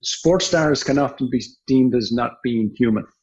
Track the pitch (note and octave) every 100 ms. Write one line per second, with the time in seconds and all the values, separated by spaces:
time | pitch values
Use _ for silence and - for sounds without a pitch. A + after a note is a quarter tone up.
0 | - - D#3+ F3+ - E3+ D#3 C#3 - C#3
1 | C3+ - B2+ B2 A2+ _ - C3 B2+ A#2+
2 | G#2+ A#2 A#2 - B2+ A#2 A2 - A#2+ A2
3 | E2 _